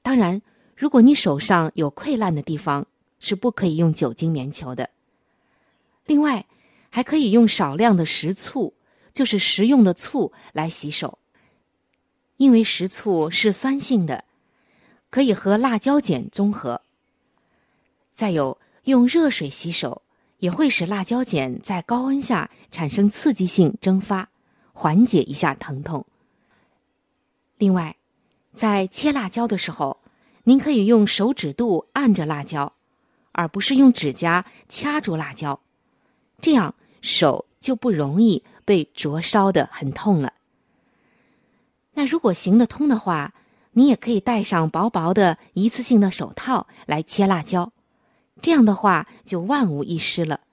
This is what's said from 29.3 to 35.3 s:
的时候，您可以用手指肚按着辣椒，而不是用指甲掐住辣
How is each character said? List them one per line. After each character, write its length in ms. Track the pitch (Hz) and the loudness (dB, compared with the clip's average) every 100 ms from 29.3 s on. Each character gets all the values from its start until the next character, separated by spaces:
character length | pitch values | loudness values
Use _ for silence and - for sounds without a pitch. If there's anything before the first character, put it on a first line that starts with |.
| 226 233 | -4 -4
的 100 | 202 | -4
时 140 | - | -6
候， 260 | 151 139 - _ _ _ _ | -6 -6 -6 _ _ _ _
您 160 | - 262 | 4 4
可 140 | 294 | 4
以 140 | 269 202 | 0 4
用 200 | 233 202 | 4 4
手 260 | - 208 | 0 -2
指 200 | 277 156 | -2 -8
肚 340 | 139 233 170 - | -4 -2 -2 -2
按 200 | - 277 | -2 2
着 140 | 180 151 | 2 0
辣 160 | 147 | -6
椒， 320 | 139 151 143 _ _ _ _ _ _ | -8 -6 -8 _ _ _ _ _ _
而 160 | - 165 | -6 -4
不 140 | 196 | -4
是 160 | - 269 | 0 6
用 160 | 269 | 6
指 200 | 240 151 | 6 -2
甲 320 | 127 170 175 185 - _ | -2 0 0 -2 -18 _
掐 320 | - 294 294 | -8 -4 -4
住 140 | - | -4
辣 180 | 160 147 | -6 -6